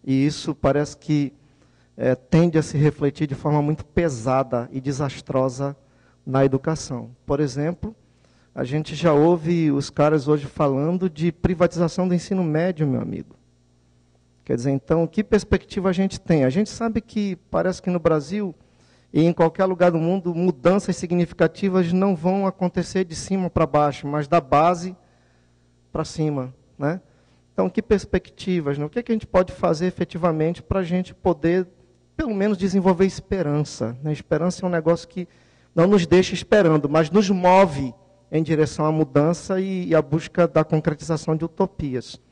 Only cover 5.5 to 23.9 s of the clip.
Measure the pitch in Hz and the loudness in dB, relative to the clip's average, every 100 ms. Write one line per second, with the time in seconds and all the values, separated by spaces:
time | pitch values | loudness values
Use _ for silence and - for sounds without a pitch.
5.5 | 127 139 143 _ _ _ _ - 135 139 | -2 -8 -8 _ _ _ _ -4 2 2
6.5 | 131 156 156 - 127 113 123 - 139 147 | 2 -2 -6 -6 -10 -12 -18 -4 -2 -2
7.5 | 131 151 180 214 220 _ _ _ _ _ | -2 -6 -6 -12 -14 _ _ _ _ _
8.5 | - 127 151 151 147 165 147 160 175 156 | -8 -4 -4 -6 -2 2 4 4 2 0
9.5 | 170 156 139 143 - 147 156 135 151 139 | 0 2 0 -4 0 2 2 2 0 -2
10.5 | - 147 135 151 180 185 151 170 - 170 | -2 -2 0 -2 -2 -4 -2 -4 -2 -4
11.5 | 170 175 165 170 - 180 175 - 190 170 | 0 0 2 -2 0 -2 -2 -2 -2 0
12.5 | 151 180 156 151 120 - 87 - - _ | 0 -2 0 -2 -2 -4 -10 -12 -20 _
13.5 | _ _ _ _ _ _ _ _ _ - | _ _ _ _ _ _ _ _ _ -6
14.5 | 123 131 139 - 165 165 - 208 208 - | -2 -2 -4 0 0 0 -4 0 0 0
15.5 | 190 - - 190 185 190 - - 160 131 | -4 -4 -4 -2 0 -2 -4 0 2 4
16.5 | 147 214 - 214 220 - 214 202 180 _ | 2 -2 -4 -4 -4 -6 -6 -4 -6 _
17.5 | 180 175 180 - 175 160 156 139 208 196 | -2 -2 -2 -4 -2 0 0 -2 -6 -6
18.5 | - _ _ _ _ _ 147 165 165 165 | -10 _ _ _ _ _ 2 2 4 0
19.5 | 160 190 180 180 165 165 196 175 170 185 | 2 -2 2 2 2 0 0 -2 0 -2
20.5 | 143 170 196 196 180 175 175 170 - 165 | 2 2 2 0 -6 -2 0 0 0 -2
21.5 | - 196 185 170 185 196 170 170 190 196 | 0 -2 0 0 2 0 0 0 0 -2
22.5 | - 180 - 170 190 180 160 - 190 180 | -2 -4 -2 -4 -4 -4 -8 -4 -4 -2
23.5 | - 160 147 147 | 0 2 4 2